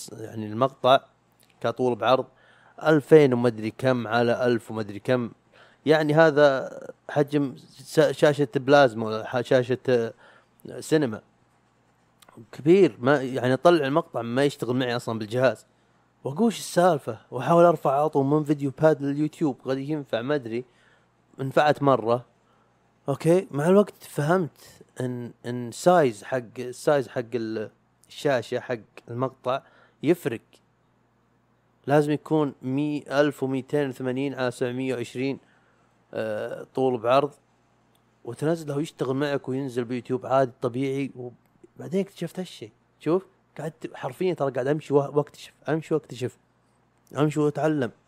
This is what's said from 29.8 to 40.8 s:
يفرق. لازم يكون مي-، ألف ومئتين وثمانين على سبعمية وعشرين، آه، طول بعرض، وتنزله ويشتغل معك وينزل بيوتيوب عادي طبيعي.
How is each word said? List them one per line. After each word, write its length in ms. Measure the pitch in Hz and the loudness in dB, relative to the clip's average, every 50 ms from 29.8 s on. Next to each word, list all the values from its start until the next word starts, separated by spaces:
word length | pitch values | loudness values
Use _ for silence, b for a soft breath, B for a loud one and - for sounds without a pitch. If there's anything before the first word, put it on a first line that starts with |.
| b b b b - | b b b b -2
يفرق. 380 | 139 175 - - 143 123 - - _ _ _ _ _ _ _ _ _ _ _ _ _ _ _ _ _ _ _ _ _ _ _ _ _ _ _ _ | 0 0 0 -2 -6 -8 -8 -10 _ _ _ _ _ _ _ _ _ _ _ _ _ _ _ _ _ _ _ _ _ _ _ _ _ _ _ _
لازم 260 | 127 139 156 147 151 151 | 2 2 2 2 2 0
يكون 420 | 139 - - 156 156 151 139 - - - | -4 -2 -2 0 0 0 -2 -4 -8 -8
مي-، 420 | 131 131 139 147 151 147 143 - - | -6 -4 -4 -4 -4 -4 -6 -6 -2
ألف 340 | 135 139 151 147 135 - 135 | 0 2 2 2 0 -2 -4
ومئتين 460 | 131 135 131 123 - - 147 143 135 | -4 -4 -6 -6 -4 -2 -2 -2 -4
وثمانين 460 | 123 - 131 127 123 131 139 139 123 | -6 -6 -6 -6 -4 -4 -4 -6 -6
على 160 | 127 127 123 | -4 -4 -4
سبعمية 440 | 120 - 135 123 123 127 131 131 123 | -4 -4 -6 -6 -4 -4 -6 -4 -4
وعشرين، 440 | 117 120 - - 123 131 139 131 - b b b b b b b b b b _ _ _ _ - | -6 -6 -8 -8 -6 -6 -6 -6 -8 b b b b b b b b b b _ _ _ _ -10
آه، 520 | 110 110 110 107 107 117 120 - - 135 - _ | -8 -8 -6 -6 -8 -8 -10 -10 -12 -14 -8 _
طول 240 | 131 131 131 123 117 | -2 0 0 0 -2
بعرض، 320 | 104 120 131 139 147 139 - _ _ _ _ _ _ _ _ _ _ _ _ _ _ _ _ _ - | 0 2 2 2 2 0 -4 _ _ _ _ _ _ _ _ _ _ _ _ _ _ _ _ _ -16
وتنزله 520 | 117 117 - 143 151 170 165 156 143 139 | -14 -10 -6 -4 -4 -4 -4 -6 -6 -6
ويشتغل 400 | 143 165 165 - - 151 127 131 | -6 -6 -6 -8 -6 -4 -4 -2
معك 320 | 135 147 143 143 131 - - | -2 -2 -2 -4 -4 -6 -6
وينزل 360 | 127 135 143 135 117 123 120 | -6 -6 -6 -6 -6 -6 -6
بيوتيوب 420 | 110 127 123 113 - 131 123 120 | -4 -6 -8 -6 -6 -6 -6 -2
عادي 260 | 117 127 135 135 123 117 _ - | 0 2 2 2 0 -2 _ -6
طبيعي. 480 | 127 117 127 | -6 -4 -4